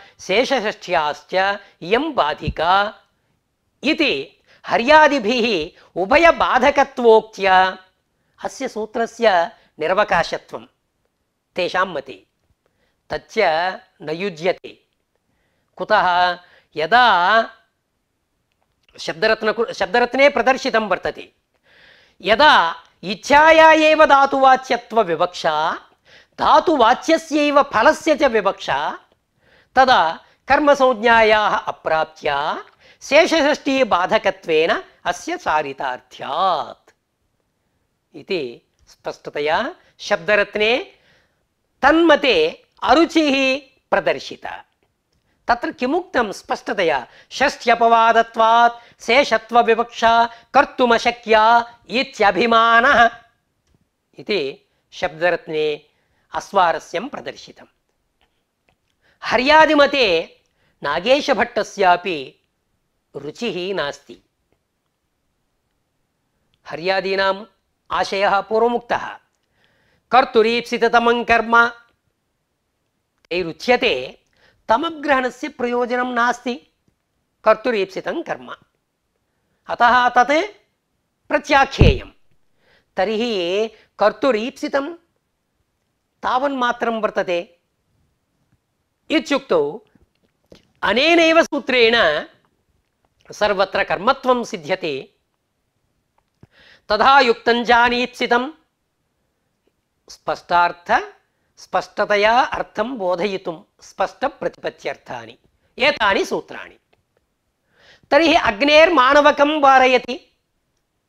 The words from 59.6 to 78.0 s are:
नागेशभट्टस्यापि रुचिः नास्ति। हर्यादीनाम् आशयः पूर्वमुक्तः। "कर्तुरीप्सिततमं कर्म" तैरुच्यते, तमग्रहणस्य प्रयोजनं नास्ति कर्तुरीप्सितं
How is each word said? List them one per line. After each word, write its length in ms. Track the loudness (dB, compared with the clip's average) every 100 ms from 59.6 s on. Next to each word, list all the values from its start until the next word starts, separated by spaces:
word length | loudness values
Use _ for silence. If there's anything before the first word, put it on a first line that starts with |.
| 4 4 2 2 0 0 -4 _ _ _ _ _
नागेशभट्टस्यापि 1600 | -6 -6 0 0 0 -2 -2 -4 -6 0 2 2 0 -10 -10 _ _ _ _ _ _ _ _ -14
रुचिः 600 | -14 -10 -8 -8 -8 -6
नास्ति। 420 | -8 -10 _ -20 _ _ _ _ _ _ _ _ _ _ _ _ _ _ _ _ _ _ _ _ _ _ _ _ -16
हर्यादीनाम् 800 | -10 -4 -4 -4 -2 -2 -4 -10 _ _ _ _
आशयः 500 | -6 -4 -2 0 0
पूर्वमुक्तः। 640 | -2 -2 0 -2 -4 -8 -8 -16 _ _ _ _ _ _ _ _ _
"कर्तुरीप्सिततमं 1120 | 0 2 0 0 -2 -4 -4 0 2 2 -2
कर्म" 440 | 0 0 2 2 2 -2 _ _ _ _ _ _ _ _ _ _ _ _ _ _ _
तैरुच्यते, 920 | -6 -6 -8 -2 0 0 -4 -8 -16 _ _ _ _ -2
तमग्रहणस्य 800 | -2 -2 -8 -2 -2 -2 -8 -14
प्रयोजनं 640 | -8 -6 -4 -4 -4 -4
नास्ति 420 | -2 -2 -2 -8 -10 _ _ _ _ _ _ _ _
कर्तुरीप्सितं 800 | 0 0 0 -4 -4 -8